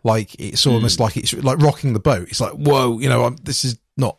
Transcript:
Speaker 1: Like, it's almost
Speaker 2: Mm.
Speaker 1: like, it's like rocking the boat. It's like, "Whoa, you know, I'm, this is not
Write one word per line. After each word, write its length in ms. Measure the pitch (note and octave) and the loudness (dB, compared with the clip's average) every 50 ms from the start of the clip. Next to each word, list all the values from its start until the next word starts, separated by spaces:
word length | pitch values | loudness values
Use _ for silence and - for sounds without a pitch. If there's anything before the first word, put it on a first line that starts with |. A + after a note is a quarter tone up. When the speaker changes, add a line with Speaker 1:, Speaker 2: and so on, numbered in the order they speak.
| - | 0
Speaker 1:
Like, 320 | A#2 A2 A2 G#2 - - - | 0 0 0 -2 -4 -10 -12
it's 280 | - G#2 - - - | -12 -6 -4 0 2
almost 320 | C#3 B2 A2+ A#2 A#2 - - | 2 2 2 2 0 0 0
Speaker 2:
Mm. 20 | |
Speaker 1:
like, 160 | A#2+ G#2+ - | 0 0 -2
it's 160 | A#2 - - - | -4 -4 -4 -6
like 260 | A#2 C#3 C3 C3 E3 D3+ | -2 -2 0 2 4 4
rocking 320 | D3+ - - - C#3 A#2 | 4 2 2 -2 -2 -2
the 40 | G#2+ | 0
boat. 280 | - D3+ C3 F#2+ F2 - | 0 0 0 0 -2 -6
It's 120 | - - B2 | -6 -4 -4
like, 100 | - - | -4 -6
"Whoa, 460 | - D3 D3 C#3+ C3+ C3 B2 A#2 A2 | -2 0 2 2 4 2 0 0 -2
you 100 | C3 C3+ | 0 0
know, 160 | B2+ A#2+ A#2+ | 2 2 2
I'm, 120 | A#2+ B2 - - | 0 -2 -6 -8
this 220 | - A#2+ - - | -6 -4 -4 -4
is 140 | B2+ A#2 - _ _ _ | -4 -4 -6 _ _ _
not 220 | - C3 G#2+ - | -2 -2 -2 -2